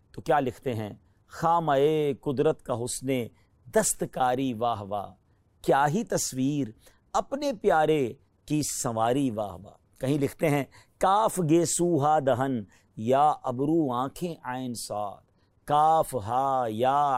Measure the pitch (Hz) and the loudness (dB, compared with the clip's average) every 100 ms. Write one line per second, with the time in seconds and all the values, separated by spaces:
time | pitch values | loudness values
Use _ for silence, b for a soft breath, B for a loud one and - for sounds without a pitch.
0 | _ - 135 147 127 - 135 110 104 104 | _ -6 0 0 0 -4 -6 -6 -8 -12
1 | _ _ _ - 165 170 160 135 147 156 | _ _ _ -2 0 2 2 4 4 2
2 | 147 127 147 131 147 151 - 117 123 - | 0 -2 -4 0 0 -2 -4 -6 -6 -6
3 | 127 131 110 b b _ - 220 190 - | -4 -4 -4 b b _ -4 0 0 -2
4 | - - 127 127 135 110 117 107 101 101 | -6 -2 0 0 -2 -2 -2 -4 -6 -8
5 | 98 - _ _ _ _ - 139 147 180 | -8 -16 _ _ _ _ 2 4 4 0
6 | 170 180 - 127 131 147 113 - b b | -2 -4 -4 -2 -2 -2 -4 -10 b b
7 | _ 208 202 277 285 214 202 160 156 156 | _ -4 -4 -4 -4 0 2 4 4 2
8 | 123 - _ _ - 151 139 - 123 113 | 0 -6 _ _ -4 -2 -2 -4 -4 0
9 | 117 131 135 107 101 90 98 - _ - | 2 2 0 -2 -6 -10 -18 -20 _ -6
10 | 131 147 135 - 165 147 127 b b - | -2 0 -2 0 0 0 -2 b b -2
11 | 190 202 220 - 156 165 165 - 175 160 | 2 4 2 0 2 4 2 0 0 2
12 | 147 156 135 120 135 123 101 b b - | 2 2 2 2 0 -2 -6 b b -6
13 | 110 131 151 - 131 123 147 165 143 120 | 2 4 4 2 -4 -2 0 0 0 -2
14 | 135 - 175 160 123 127 127 113 - 104 | -4 -6 -10 -8 -10 -8 -8 -10 -8 -6
15 | 101 - _ _ _ _ - 147 156 160 | -8 -10 _ _ _ _ 0 2 4 4
16 | 147 127 101 127 135 131 120 110 127 143 | 0 -4 -2 -2 0 0 -2 0 2 2
17 | 143 | 2